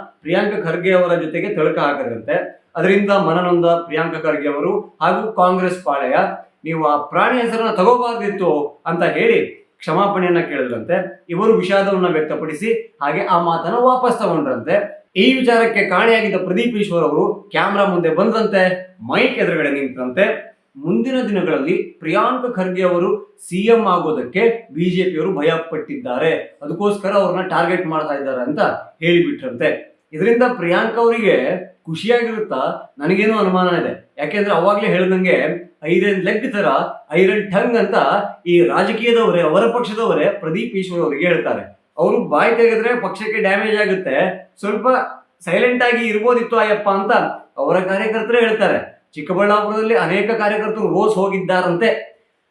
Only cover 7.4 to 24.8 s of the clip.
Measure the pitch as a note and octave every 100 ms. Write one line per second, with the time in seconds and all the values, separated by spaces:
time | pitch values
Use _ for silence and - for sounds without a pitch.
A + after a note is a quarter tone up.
7.4 | A#3 A3+ A3+ F3+ A3 A#3+ A#3+ G#3+ G3+ F#3
8.4 | F3+ - - - E3 F3 E3+ D#3 A3+ -
9.4 | - - _ _ - D#3+ G3+ F#3 F3+ E3+
10.4 | D#3 C#3+ B2 A2+ A2 F#3 F3+ - - E3+
11.4 | A3+ F#3+ F3 G3 G3 F#3+ F3+ D#3 D3+ D#3
12.4 | D#3+ D#3 A3 A3+ - - C#3+ E3 - E3+
13.4 | E3+ E3 D#3+ A#3 B3+ B3+ B3 A3+ G3 D#3
14.4 | - A#2+ C3+ G3+ - - _ F#3 A#3+ C4
15.4 | A#3+ A#3 A3+ G#3 G3+ F3+ A3+ A3+ G#3 F3+
16.4 | F3+ F#3 A#3 G#3+ F#3+ E3+ D3 D#3 G3+ G#3
17.4 | - - F#3+ G3+ G3 F3 E3 D#3+ A3 A3
18.4 | G3+ G3 F#3 F3+ - - A#2 E3+ C4 A3+
19.4 | F3+ D#3+ C#3+ C#3 C3+ B2 B2+ B2+ G#3 -
20.4 | - - _ C#3 D#3 A3 B3+ B3+ G#3 G3
21.4 | D#3+ C#3 C#3 - - - D#3+ F#3+ A#3+ B3+
22.4 | B3 F#3 F3+ F3+ F3+ F3 G3+ G#3 - _
23.4 | - F3+ G#3+ A3+ G3 F3 D#3 B2+ B2 F#3
24.4 | A#3 A3+ - C#3